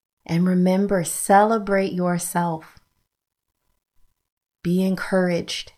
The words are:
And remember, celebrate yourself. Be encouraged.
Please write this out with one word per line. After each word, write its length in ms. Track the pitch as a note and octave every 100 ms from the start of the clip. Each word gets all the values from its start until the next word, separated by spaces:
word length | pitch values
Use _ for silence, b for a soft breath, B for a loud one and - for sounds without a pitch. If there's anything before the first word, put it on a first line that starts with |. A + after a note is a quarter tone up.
| _ _ -
And 200 | E3+ F#3
remember, 580 | F3+ F#3 F#3+ G3+ G3
celebrate 880 | E3 - - G3+ G#3+ A3+ G3+ G3 F#3+
yourself. 840 | F3+ F3+ F3 - F3 E3+ D#3+ - - _ _ _ _ _ _ _ _ _ _ _ _ _ _ _ _ _ _
Be 200 | E3+ F3+
encouraged. 880 | F#3+ F#3 - F#3+ F3+ E3+ F3 - -